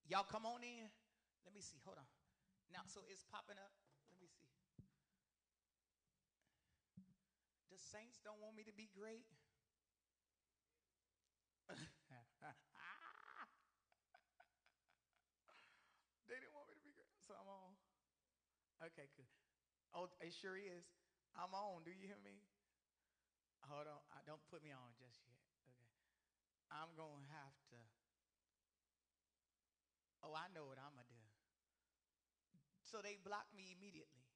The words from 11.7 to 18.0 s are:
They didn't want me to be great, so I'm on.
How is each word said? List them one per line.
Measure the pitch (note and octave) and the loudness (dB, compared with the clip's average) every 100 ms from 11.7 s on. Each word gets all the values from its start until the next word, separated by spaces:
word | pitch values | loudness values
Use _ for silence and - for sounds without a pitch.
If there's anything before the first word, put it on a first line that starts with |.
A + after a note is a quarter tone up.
| - D#3+ - - B2+ A#2 _ D3+ - - - D3+ G#3+ E4 - - - A#3 - - _ _ - _ - - _ - _ - _ _ - _ - _ _ - - - - - - - _ | -2 -2 -4 -14 -14 -14 _ -6 -6 -10 -2 2 2 -2 -6 -6 -4 -4 -6 -20 _ _ -20 _ -18 -18 _ -20 _ -20 _ _ -20 _ -20 _ _ -18 -16 -16 -20 -20 -20 -20 _
They | G#3 B3+ | -6 -4
didn't | C4+ | -4
want | D4 B3 | -8 -10
me | G3+ | -10
to | G3 | -12
be | |
great, | F3+ - - - | -14 -18 -16 -10
so | |
I'm | G3 G3 | -6 -6
on. | G3 F#3 G3 - _ | -6 -8 -12 -20 _